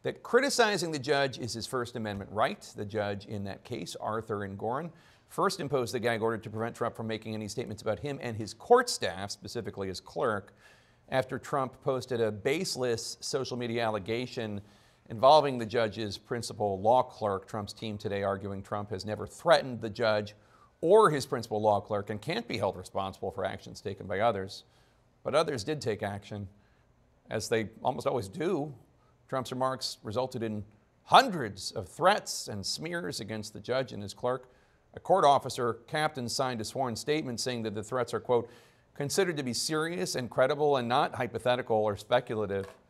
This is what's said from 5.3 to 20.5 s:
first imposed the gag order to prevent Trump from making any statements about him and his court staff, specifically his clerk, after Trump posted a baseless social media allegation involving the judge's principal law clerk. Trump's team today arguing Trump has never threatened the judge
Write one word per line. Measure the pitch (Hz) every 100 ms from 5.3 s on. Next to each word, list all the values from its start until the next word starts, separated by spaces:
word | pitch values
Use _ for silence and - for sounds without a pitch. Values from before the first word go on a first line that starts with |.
first | - 190 190
imposed | 143 139 117
the | 123
gag | 117 113
order | 113 113
to | 110
prevent | 110 113 -
Trump | 117
from | - 113
making | 110 110
any | 110 107
statements | 113 123 104
about | - 107
him | 147 139
and | 120 104
his | 107
court | - - 247 247
staff, | - 104 87 101
specifically | - 104 - 95 98 98
his | 90
clerk, | - - 135 104 - - - - _ _ -
after | 131 123 131
Trump | - 147 131 -
posted | 147 131 - 117
a | 110
baseless | 104 135 156 185 135 127 113 - -
social | - 139 127 123
media | 120 117
allegation | 113 107 90 113 127 - 110 101 - - _ _ -
involving | 117 131 151 143 127
the |
judge's | 110 120 113 101 107 92
principal | - 120 110 - 104 95
law | 107 127
clerk. | 127 - 107 95 -
Trump's | 110 101
team | - 113 104
today | 110 101
arguing | 98 98 98 98
Trump | 98 104 101
has | 98 107
never | 107 95
threatened | - 175 151 135 117
the | 113
judge | 101 113 107 101 - _